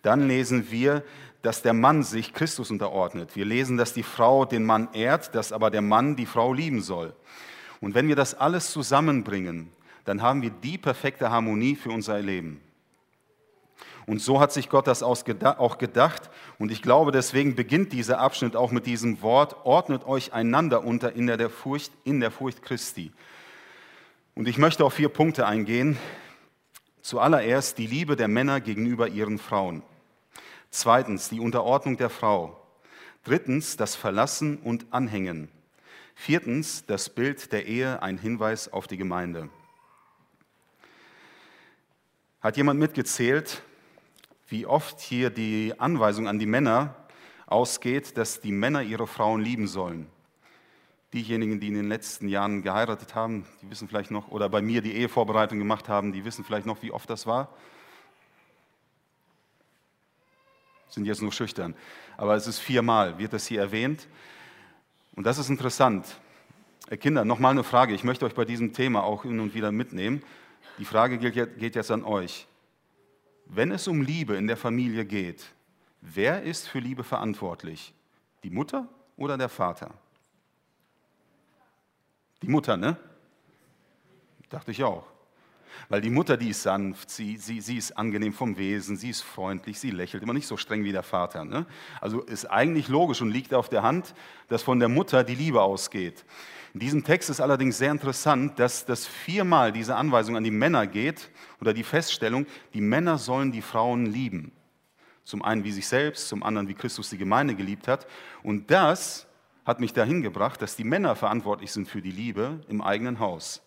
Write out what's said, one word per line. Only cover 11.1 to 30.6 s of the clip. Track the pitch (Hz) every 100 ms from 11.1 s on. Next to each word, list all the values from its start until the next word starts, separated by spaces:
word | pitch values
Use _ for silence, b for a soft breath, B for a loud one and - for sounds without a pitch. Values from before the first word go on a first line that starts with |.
| - 120
Harmonie | 117 113 107 127 143
für | 120
unser | 113 104 104
Leben. | 101 92 82 73 _ _ _ _ _ _ _ _ _ _ _ _ B B -
Und | 107
so | 120 135
hat | 143
sich | 143 123
Gott | 139 135
das | 120
ausgeda-, | 120 120 - 101 135 135
auch | 120 -
gedacht. | 120 120 156 - - B B B
Und | 107
ich | 107
glaube, | 120 135 151
deswegen | 135 127 135 143 123
beginnt | 117 151 196
dieser | 123 113 123
Abschnitt | 131 - 120 113
auch | 117
mit | 120 123
diesem | 117 117 107
Wort, | 107 127 147 -
„Ordnet | 127 156 180 135 -
euch | 135 -
einander | 117 117 135 165 120
unter | 120 117 123
in | 117 120
der, | 113
der | 117
Furcht, | - 135 143 - _
in | 131 143
der | 113
Furcht | - 135 -
Christi.“ | - 123 - - 80 B B B B B B B B B B B _
Und | - 113
ich | 120
möchte | 156 160 143
auf | -
vier | 147
Punkte | - 160 - 104
eingehen. | 110 104 117 143 135 B B B B B _ _ - _ _
Zuallererst | - 120 131 151 110 131 131 -
die | 113
Liebe | 135 160 131
der | 107
Männer | 110 139 139
gegenüber | 110 104 120 117 117
ihren | 101 107 104
Frauen. | - 104 92 80 - _ _ _ _ B B B